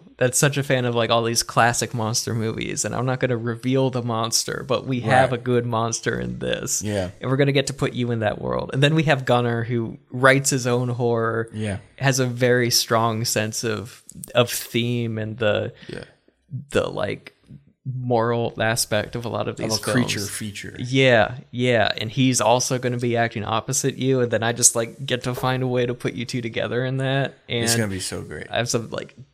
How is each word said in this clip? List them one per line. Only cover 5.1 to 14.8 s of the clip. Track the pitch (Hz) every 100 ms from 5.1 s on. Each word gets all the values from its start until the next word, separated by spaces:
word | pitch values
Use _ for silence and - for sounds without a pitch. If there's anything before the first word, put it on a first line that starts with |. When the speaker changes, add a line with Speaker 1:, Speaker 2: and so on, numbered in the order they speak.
| 131 131
Speaker 2:
Right. | 123
Speaker 1:
a |
good | 123 123 120
monster | 113 117 113 - 120
in | 123 123
this. | 123 - 113 -
Speaker 2:
Yeah. | 104 104 90 -
Speaker 1:
And | 123
we're | 131
gonna | 139
get | 139 131
to |
put | 135 139
you | 123 120
in | 117
that | 107 -
world. | - 62 -
And | 135
then | 143
we | 160
have | 156 135 127
Gunnar, | 123 120 117
who | 113 120 113 - _
writes | 127 131 135 139
his | 139 123
own | 123 123
horror, | 117 120 117 113 113 110
Speaker 2:
Yeah. | 107 107 95 - -
Speaker 1:
has | 135 131
a | 127
very | 120 123 123 120
strong | 120 - 113 117 110 117
sense | 110 110 107
of, | 117 107 110 - - - - 123
of | 120
theme | - - 117